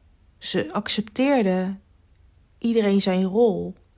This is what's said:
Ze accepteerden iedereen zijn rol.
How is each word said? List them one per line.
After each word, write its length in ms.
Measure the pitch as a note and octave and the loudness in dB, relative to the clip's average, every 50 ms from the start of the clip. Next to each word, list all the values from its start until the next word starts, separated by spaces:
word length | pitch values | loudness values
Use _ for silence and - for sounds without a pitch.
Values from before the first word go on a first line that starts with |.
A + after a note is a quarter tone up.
| _ _ _ _ _ _ _ | _ _ _ _ _ _ _
Ze 360 | - - - - F3+ - D#4 F4+ | -14 -10 -6 -4 -4 -4 -4 -6
accepteerden 1080 | G#3 G#3+ - - A3 G#3 - - - C4 C#4+ C#4+ B3+ G#3 F#3 F#3 F#3 F#3 F#3+ G3 G3 _ _ _ _ _ _ _ _ _ _ _ _ _ _ _ | -6 -4 -4 -4 -4 -4 -6 -2 0 0 2 2 2 2 2 0 0 -2 -4 -6 -10 _ _ _ _ _ _ _ _ _ _ _ _ _ _ _
iedereen 440 | _ - A#3 A3+ A3+ G#3 G3+ G3 G3 | _ -4 -2 0 2 2 4 2 2
zijn 220 | F#3+ G3 F#3 F#3 F#3+ | 2 2 0 0 0
rol. 500 | F#3 F#3 A3 A#3+ A3 F#3 F3 F3 F3 F#3+ _ _ _ _ | 0 2 2 2 2 2 0 -4 -8 -10 _ _ _ _